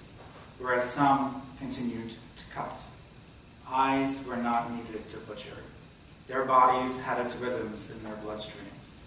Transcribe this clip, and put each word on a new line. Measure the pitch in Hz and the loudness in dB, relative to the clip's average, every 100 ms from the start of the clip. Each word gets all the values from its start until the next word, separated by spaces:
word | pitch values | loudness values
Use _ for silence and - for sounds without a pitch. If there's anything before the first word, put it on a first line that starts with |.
| - - - - - - | -12 -18 -18 -18 -18 -6
whereas | 127 123 | 0 4
some | 131 135 139 135 131 - - - | 6 8 8 6 2 -4 -10 -10
continued | 131 120 120 113 113 - - - | -4 -2 -2 -4 -6 -10 -12 -12
to | - | -8
cut. | - - - - - - - - - - - - | -6 -6 -6 -10 -12 -18 -20 -20 -20 -20 -18 -2
Eyes | 131 135 139 135 - - | 2 4 4 2 0 -2
were | 120 | -2
not | 117 117 117 | 2 2 0
needed | 117 113 107 - | -4 -6 -8 -8
to | 104 | -10
butcher. | - 104 - - - - - - - - - | -8 -8 -8 -10 -14 -16 -20 -20 -20 -18 -6
Their | 131 | -2
bodies | 131 131 131 131 127 127 123 | 4 6 8 6 2 0 0
had | 120 | 0
its | 120 120 | 0 0
rhythms | 123 117 107 107 113 113 | -2 -2 -4 -4 -6 -6
in | |
their | 110 104 | -10 -8
bloodstreams. | 107 107 - - 98 - - - | -8 -6 -6 -8 -12 -14 -14 -14